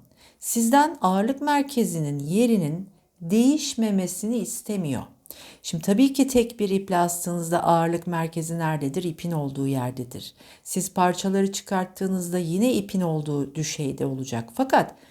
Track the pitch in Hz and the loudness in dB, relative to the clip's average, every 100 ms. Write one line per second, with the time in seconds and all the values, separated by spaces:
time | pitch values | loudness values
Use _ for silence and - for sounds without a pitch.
0 | _ _ _ _ - 233 226 277 302 - | _ _ _ _ -4 0 4 4 4 2
1 | 185 190 208 269 294 285 277 - 196 165 | 2 2 0 -2 0 0 0 0 0 0
2 | 147 143 143 185 240 226 151 165 196 _ | -4 -4 -2 2 4 4 2 -2 -8 _
3 | _ - 165 214 254 302 - - 220 196 | _ -12 0 4 4 4 0 -2 0 2
4 | 180 - 208 240 185 - - 208 156 120 | 0 -4 -4 -2 -4 -8 -6 -4 -2 -4
5 | - _ - - - - - 170 175 202 | -6 _ -20 -20 -20 -16 -8 -4 0 4
6 | 269 269 269 254 233 - 208 190 196 180 | 4 4 2 4 0 0 0 0 0 2
7 | 175 175 175 175 165 170 - 170 165 170 | 2 0 -4 -4 0 0 4 4 4 0
8 | 170 170 165 165 160 165 160 156 139 180 | -2 -4 -4 -4 -4 -2 -2 -2 -2 -2
9 | 180 160 170 165 143 139 139 135 123 127 | -4 -6 -4 -2 -4 -2 -2 0 -2 -6
10 | 123 - - - - - - 190 156 - | -10 -12 -16 -18 -20 -20 -8 -4 -4 2
11 | 180 180 196 196 196 196 - 190 185 - | 2 2 0 0 0 -2 -4 -4 -4 -4
12 | 190 185 175 180 165 175 240 226 196 190 | -4 -2 -2 -2 -2 0 2 2 0 -2
13 | 175 156 151 147 139 156 151 - 143 139 | 0 0 -2 -2 -4 -4 -6 -4 -4 -2
14 | 139 131 131 117 117 - 262 - - - | -4 -4 -6 -6 -6 -4 2 2 2 -6
15 | - | -20